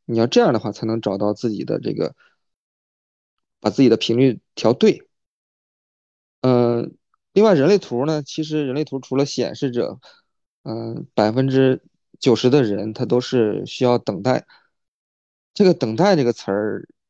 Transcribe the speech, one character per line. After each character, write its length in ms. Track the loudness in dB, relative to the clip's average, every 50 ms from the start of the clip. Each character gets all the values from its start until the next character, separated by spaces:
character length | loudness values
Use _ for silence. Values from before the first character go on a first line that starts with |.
| _
你 120 | -4 0
要 100 | 0 0
这 120 | 2 4 4
样 140 | 4 4 2
的 60 | 0
话 120 | -2 -6
才 140 | -8 -6 -4
能 160 | -4 -4 -2
找 160 | -2 -4 -2
到 160 | -2 -2 -2 -2
自 160 | -2 -4 -6
己 160 | -4 -6 -6
的 140 | -6 -6 -6
这 100 | -4 -6
个， 240 | -4 -4 -4 -6 -8 _ _ _ _ _ _ _ _ _ _ _ _ _ _ _ _ _ _ _ _ _ _ _ _ _ _ _ _ _
把 100 | -4 -2
自 120 | 2 4
己 80 | 4 4
的 80 | 4
频 200 | 4 0 0 2
率 220 | 2 2 2 2 -2 _ _ -8
调 160 | -2 0 0
对。 300 | 2 4 4 2 2 2 _ _ _ _ _ _ _ _ _ _ _ _ _ _ _ _ _ _ _ _ _ _ _ _ _ _ _ _
嗯， 540 | 0 2 4 4 4 2 0 -2 -4 -8 -12 _ _ _ _ _ _ _ 2
另 100 | 4 6
外 120 | 6 6
人 120 | 4 4
类 120 | 4 2 2
图 260 | 0 -2 -6 -4 -2
呢， 160 | -2 -4 -6 -6
其 200 | -8 -8 -8 -6
实 240 | -4 -4 -4 -4
人 80 | -4 -4
类 100 | -4 -6
图 140 | -6 -8 -10
除 160 | -8 -4 -2
了 100 | -2 -2
显 300 | -2 -2 -4 -4 -4 -4
示 160 | -6 -6 -4
者， 280 | -2 -4 -4 -4 -6 -12 _ -20 _ _ _ _ _ _ _ _ _ _ -12
嗯， 440 | -10 -10 -10 -8 -10 -10 -12 -14 -8 -2
百 160 | -2 0 0
分 180 | 0 0 -2 0
之 320 | 2 2 2 2 0 -2 _ _ _ _ _ _ _ -4
九 160 | 0 0 2
十 160 | 2 2 2
的 100 | 2 2
人 320 | 2 2 -2 -4 -4 -6 -6
他 120 | -6 -4
都 140 | -2 -2 -2
是 460 | -2 -2 -2 0 0 0 -2 -6 -8
需 180 | -10 -6 -2 0
要 140 | 0 0
等 240 | 0 -2 -4 -6 -4
待， 240 | -2 -2 -2 -2 -4 _ _ _ _ _ _ _ _ _ _ _ _ _ _ _ _ _ _ _ _ _ 0
这 100 | 2 4
个 80 | 4 4
等 220 | 2 0 -4 0
待 200 | 2 2 2 4
这 80 | 2 2
个 80 | 0
词 200 | -2 -4 -4 -4
儿 360 | -2 -2 -2 -4 -6 -8 -10 -14 _ _ _